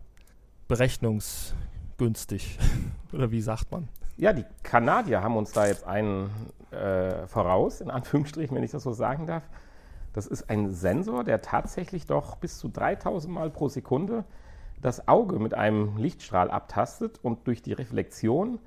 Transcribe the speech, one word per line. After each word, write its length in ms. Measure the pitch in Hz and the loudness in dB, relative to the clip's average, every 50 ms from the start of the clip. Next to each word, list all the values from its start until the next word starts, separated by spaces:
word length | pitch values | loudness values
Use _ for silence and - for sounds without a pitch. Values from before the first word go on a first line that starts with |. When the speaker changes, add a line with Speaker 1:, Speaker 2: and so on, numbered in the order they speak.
| - - - - - - - - - - - - - | -10 -16 -20 -20 -20 -20 -20 -20 -20 -20 -20 -10 -2
Speaker 1:
berechnungsgünstig. 1900 | - 123 113 127 131 - - 123 113 107 104 - - - - - - - - - - - - - - - - 123 117 107 - - - 104 95 - - - - - - - - - | 0 4 4 4 4 4 2 2 2 2 2 -2 -4 -6 -6 -4 -4 -2 -2 -4 -6 -8 -8 -10 -8 -2 0 2 2 2 0 -4 -6 -4 -4 -4 -6 0 6 6 6 6 6 -2
<laughs> 280 | - - - - - - | -4 -6 -10 -10 -6 -2
Oder 180 | - 131 113 | 0 0 2
wie 100 | 113 113 | 2 0
sagt 300 | 104 113 110 - - - | 0 0 -2 -2 -2 -4
man? 160 | - 180 151 - - - - - - | -4 -6 -6 -8 -8 -4 -4 -4 0
Speaker 2:
Ja, 160 | - 165 214 196 | 4 4 4 4
die 120 | 127 - - - - - | 4 -2 -6 -10 -12 -4
Kanadier 580 | - - 120 117 135 180 247 226 160 110 92 | 4 4 4 6 6 4 4 4 2 2 2
haben 160 | 95 117 117 | 2 2 2
uns 140 | 110 104 - | 0 0 0
da 160 | - 110 104 | 2 4 4
jetzt 180 | 101 98 - - | 4 4 0 -2
einen, 440 | 90 95 104 107 104 98 98 95 101 104 107 117 - - - - - | -2 0 0 2 2 0 0 -2 -4 -4 -6 -10 -10 -14 -18 -16 -12
äh, 560 | - - 98 98 95 92 92 92 90 80 85 | -8 -4 0 0 2 2 2 0 -2 -4 -6
voraus, 540 | - - 113 95 87 92 98 143 - - - | -4 0 0 4 4 4 4 4 2 0 -6
in 80 | 190 147 | -8 -6
Anführungsstrichen, 640 | 131 127 123 - - 147 143 147 - 165 156 127 135 | -4 -4 -2 2 2 2 2 0 -4 -6 -4 -2 -2
wenn 80 | 127 123 | -2 -2
ich 80 | 117 | -4
das 120 | - 143 - | -6 -6 -4
so 80 | 131 113 | -4 -2
sagen 340 | 113 113 110 135 151 160 | -2 0 -2 0 -2 -4
darf. 160 | 165 165 165 - - - - - - - - - - - - - - - | -4 -4 -6 -6 -10 -16 -16 -16 -20 -20 -20 -20 -16 -14 -12 -10 -6 -6
Das 120 | 107 101 | -6 -4
ist 240 | - - - - - | -4 -6 -6 -4 0
ein 220 | 110 104 104 98 | 0 2 2 0
Sensor, 520 | 95 85 92 90 98 135 - - - - 120 | 0 0 2 2 2 2 0 0 -2 -2 0
der 180 | - 113 107 | 2 0 0
tatsächlich 680 | - - - - - - - 196 180 - - - - | 0 0 0 0 0 0 -6 -8 -8 -6 -8 -8 -4
doch 300 | - 143 147 147 - - | 0 0 0 0 -2 -10
bis 200 | - - 170 - | -8 -8 -10 -10
zu 100 | - - 110 | -8 -10 -8
dreitausend 640 | - - 107 147 170 - - 175 - 180 151 175 180 | -4 0 0 0 0 0 -2 -4 -4 -4 -4 -6 -6
Mal 160 | 160 160 160 | -4 -4 -4
pro 160 | - - 156 135 | -4 -2 -2 -2
Sekunde 540 | - 127 - - 123 135 190 190 233 233 190 - - - - - - - - - - - | -2 -4 -2 0 0 0 0 0 -2 -4 -6 -8 -12 -20 -18 -18 -18 -14 -14 -14 -10 -2
das 260 | - 127 123 - - | -2 -2 -2 0 4
Auge 320 | - 139 202 240 190 - - | 6 6 6 6 4 2 0
mit 140 | 110 110 107 | 0 0 2
einem 440 | - 104 107 107 107 104 107 101 | 2 4 4 4 4 2 2 0
Lichtstrahl 520 | 110 117 180 - - - - 104 90 90 - | 0 -2 -2 -2 -4 -8 0 4 4 4 4
abtastet 680 | - 101 - - - 98 117 - - - 226 220 - - - | 2 -2 -4 -2 0 0 0 0 0 -6 -6 -6 -6 -4 -2
und 240 | 123 113 - - | -2 -2 0 0
durch 140 | 131 117 - | -2 -2 -2
die 120 | - 113 107 | -2 -6 -4
Reflexion 840 | - 131 - 113 101 92 - - - - 110 123 165 202 247 240 220 - | -4 -4 -4 -2 -2 -2 -4 -4 -2 2 2 4 4 2 0 -2 -6 -10